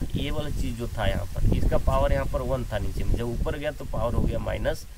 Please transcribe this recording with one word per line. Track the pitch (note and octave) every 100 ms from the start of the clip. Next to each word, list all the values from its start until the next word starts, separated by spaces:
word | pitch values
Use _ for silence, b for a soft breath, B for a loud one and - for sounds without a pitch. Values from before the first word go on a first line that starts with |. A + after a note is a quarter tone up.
| -
ये | - -
वाला | - -
चीज़ | - B2+ A2+
जो | A2+
था | - G2
यहाँ | F#2+ F#2+
पर, | - - -
इसका | - D3+
power | - C3+ C#3+
यहाँ | C3+ C#3
पर | C#3
वन | B2 C3
था | A2 G#2+
नीचे | G2+ -
में, | -
जब | - A#2+
ऊपर | A#2 D#3 -
गया | D3
तो | D3
power | - - A#2
हो | B2
गया | - A2+
माइनस | G2+ G2 B2 E3 -